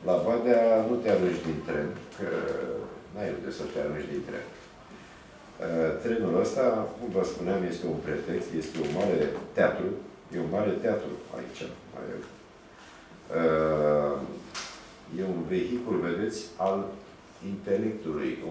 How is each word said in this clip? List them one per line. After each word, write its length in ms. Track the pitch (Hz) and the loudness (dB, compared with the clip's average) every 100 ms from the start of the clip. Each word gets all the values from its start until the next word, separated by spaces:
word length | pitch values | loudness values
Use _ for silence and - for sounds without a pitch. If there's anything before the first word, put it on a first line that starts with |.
| 90 | 4
La 80 | 90 | 2
Badea 380 | 90 120 120 117 113 110 113 | 4 2 6 6 8 6 4
nu 60 | 123 | 2
te 60 | 110 | 4
arunci 340 | 95 90 82 80 | 4 4 2 -2
din 100 | 73 78 | -4 -2
tren, 220 | 76 73 - - - | -2 -2 -6 -12 -8
că 100 | 92 82 - - - - - - - | -4 -2 -2 -4 -4 -6 -8 -12 -12
n-ai 180 | 101 104 - | -6 -4 -4
unde 140 | - - | -6 -6
să 40 | - | -4
te 60 | 120 | -2
arunci 320 | - - - | -2 -2 -4
din 80 | - - | -6 -6
tren. 180 | - - | -8 -10
Uh, 1400 | - - - - - - - - - - - 82 82 80 78 | -16 -20 -20 -20 -18 -18 -20 -20 -20 -20 -8 -2 2 2 0
trenul 320 | 117 - - - | 0 2 2 4
ăsta, 200 | - 131 123 110 101 - | 2 4 4 4 -2 -6
cum 120 | 120 92 | -2 0
vă 60 | - | 0
spuneam, 280 | - 87 95 87 | -2 0 0 0
este 120 | - - | -2 -4
un 40 | 78 78 | -4 -2
pretext, 420 | 73 - - - 80 | -4 -2 -2 -2 -4
este 140 | 76 82 | -4 -2
un 60 | 73 85 | -2 2
mare 200 | 101 80 76 - - - | 2 4 2 0 -4 4
teatru, 300 | 92 - - - - - - | 4 4 -2 -4 -8 -16 -8
e 20 | 87 80 | -4 -2
un 40 | 98 | 2
mare 160 | 104 92 | 2 2
teatru 280 | 113 - - - - 60 | 2 0 -2 -10 -10 -10
aici. 240 | 60 - - | -10 -10 -10
Uh, 40 | - - - - - - - - - - - - - - - - 82 82 78 78 76 73 73 73 71 65 - - - - - - - - 85 | -12 -16 -12 -10 -10 -12 -18 -20 -20 -20 -20 -20 -20 -20 -20 -4 2 4 4 4 4 6 4 4 0 -4 -10 -12 -12 -12 -14 -18 -20 -10 -4
e 40 | 95 85 | -2 -2
un 60 | 80 | 0
vehicul, 420 | 92 - 120 110 92 85 | 0 0 -2 0 0 2
vedeți, 320 | 87 110 - - - 95 | 0 0 -2 -10 0 2
al 100 | 98 101 - - - - - 98 | 2 -2 -8 -16 -20 -20 -12 -8
intelectului, 760 | 98 101 98 110 - 80 73 - - 82 | -6 0 2 2 -2 -4 -2 -2 -4 -6